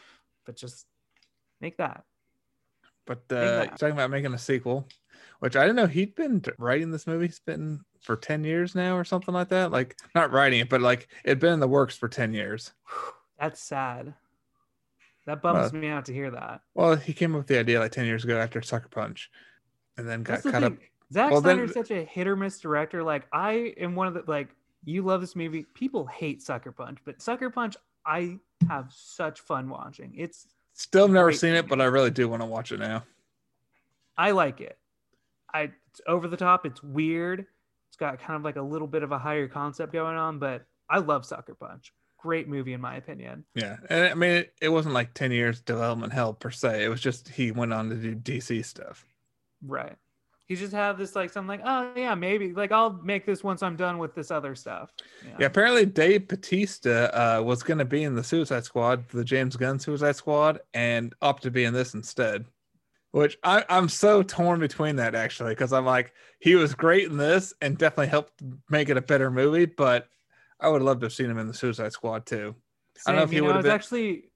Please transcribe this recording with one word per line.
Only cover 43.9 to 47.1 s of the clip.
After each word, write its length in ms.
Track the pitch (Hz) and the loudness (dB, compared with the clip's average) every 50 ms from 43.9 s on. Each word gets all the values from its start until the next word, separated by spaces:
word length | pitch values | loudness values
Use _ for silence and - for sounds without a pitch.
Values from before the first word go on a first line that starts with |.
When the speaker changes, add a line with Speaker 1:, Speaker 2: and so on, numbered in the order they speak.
| 165 165 175 | 2 2 4
Speaker 2:
I 80 | 180 160 | 4 2
mean, 180 | 165 175 175 | 2 2 4
it, 220 | 175 175 170 - _ - | 4 2 0 -2 _ -4
it 80 | - 156 | 0 2
wasn't, 240 | 165 160 156 156 139 | 2 2 2 0 0
like, 200 | 123 117 120 - | -2 -2 -2 -4
ten 180 | - 139 131 123 | -4 -2 0 0
years 260 | 120 120 120 117 117 | 2 0 0 0 -2
development 540 | - - 117 113 117 117 117 117 113 110 117 | -4 -4 -4 -2 -2 -2 -2 -4 -6 -6 -4
hell 200 | 135 120 110 107 | -2 -2 -2 -4
per 180 | - - 117 | -6 -10 -12
se. 340 | 120 - - 123 110 107 104 | -6 -2 -2 0 0 0 0
It 20 | 110 | -2
was 140 | 113 120 | -2 -2
just 260 | - 135 | -2 -4